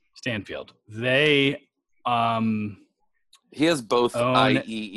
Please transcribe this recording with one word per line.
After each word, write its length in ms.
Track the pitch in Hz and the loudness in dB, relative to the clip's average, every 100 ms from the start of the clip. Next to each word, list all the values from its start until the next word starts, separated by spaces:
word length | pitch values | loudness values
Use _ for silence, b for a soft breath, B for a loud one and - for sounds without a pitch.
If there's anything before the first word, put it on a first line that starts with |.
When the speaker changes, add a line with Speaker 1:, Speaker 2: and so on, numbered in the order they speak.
| _ - | _ -12
Speaker 1:
Stanfield. 580 | 135 110 95 73 - _ _ | -8 -6 -8 -12 -12 _ _
They, 800 | 107 123 131 151 143 139 143 _ _ _ _ 123 | -6 0 2 4 4 2 0 _ _ _ _ -2
um, 720 | 120 117 113 113 110 107 101 _ _ _ _ _ _ _ | 0 0 0 0 -2 -6 -10 _ _ _ _ _ _ _
Speaker 2:
He 140 | - 156 | -2 0
has 160 | 165 | 0
both 340 | 107 123 120 117 | 0 2 2 0
Speaker 1:
own 200 | 120 127 | 0 2
Speaker 2:
I 280 | 113 117 - | 4 2 -2
E 260 | 113 107 | -8 -8